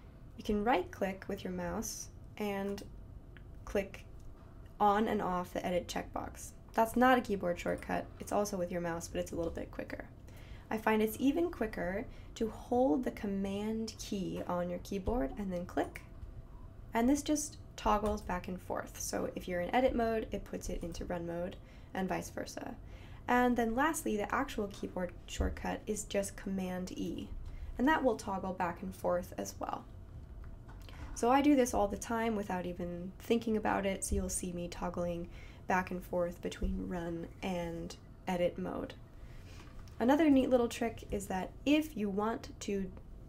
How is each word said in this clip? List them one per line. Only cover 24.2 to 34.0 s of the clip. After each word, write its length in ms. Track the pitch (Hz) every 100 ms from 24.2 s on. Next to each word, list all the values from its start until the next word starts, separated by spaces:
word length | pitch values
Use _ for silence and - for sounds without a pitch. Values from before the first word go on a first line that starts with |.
| 202
actual 360 | 233 277 - 202
keyboard 420 | - 196 185 180 - -
shortcut 540 | - 190 - - 185 -
is 160 | 208
just 320 | - 202 196 -
command 560 | 196 190 185 180 185
E, 340 | - 180 - - - - - - -
and 100 | 254
that 160 | 320
will 100 | 254
toggle 380 | 220 - 190 190
back 280 | 185 175 170
and 120 | 190
forth 400 | 185 175 180 185 -
as 200 | 196 -
well. 260 | - - - - - - - - - - - - - - -
So 180 | - 233
I 100 | 277
do 140 | 277 277
this 180 | 247
all 140 | 202 202
the 80 | 196
time 400 | - 226 226 208
without 280 | 202 180
even 460 | 180 175 175 175 185 -
thinking 380 | - 233 233 214
about 280 | 214 196
it, 200 | 196 190